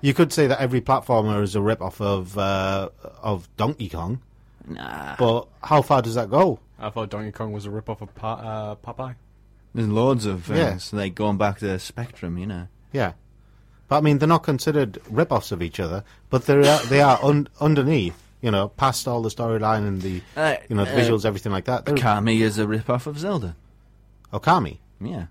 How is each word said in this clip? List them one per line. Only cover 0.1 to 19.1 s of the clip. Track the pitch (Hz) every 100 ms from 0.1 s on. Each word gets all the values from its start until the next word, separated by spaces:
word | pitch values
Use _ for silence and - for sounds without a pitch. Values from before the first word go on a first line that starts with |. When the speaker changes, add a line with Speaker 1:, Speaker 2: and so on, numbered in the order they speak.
Speaker 1:
could | 135 165
say | - 143
that | 127
every | 131 127
platformer | - 131 - 120 107 104
is | 101 101
a |
rip-off | 101 113 92 -
of, | 101 98 92 98
uh, | 98 98 95 98 95 - - -
of | 110 98 87 -
Donkey | 127 151 101
Kong. | 85 85 123 - _ - _ -
Speaker 2:
Nah. | 80 65 65 71 71
Speaker 1:
But | 123 117 - _
how | - 151
far | 131 139
does | 113 113
that | 113
go? | 135 143 127 _ _
Speaker 3:
I | 110
thought | 107 110
Donkey | 104 107
Kong | 104 110
was | 104 104
a |
rip-off | 107 107 110
of | 101 -
Pa-, | 110 117
uh, | 113 110 107 107
Popeye. | - 117 131 123 _ _ _ _ _
Speaker 2:
There's | - 110
loads | 107 123 135 107
of | 95 87
Speaker 1:
Yeah. | 135 151
Speaker 2:
things, | 95 -
like, | 104 98 87
going | 104 101
back | 104 98
to | 104 92
Spectrum, | - - 120 - 90 87
you | 95
know. | 92 92 _ _
Speaker 1:
Yeah. | 139 104 - _ _ _ _ _ _ _
But, | 143
I |
mean, | 151 143
they're | 151
not | 165
considered | - 135 - 151 127 90 -
rip-offs | 110 165 117 -
of | 92
each | 85 -
other, | 87 90 - - -
but | 131 123
they | 143 143
are, | 151 120
they | 139
are | 143 123
un-, | 139 147 147 _
underneath, | 147 151 135 156 90 - _ _
you | 120
know, | 104 101
past | - 135 123
all | -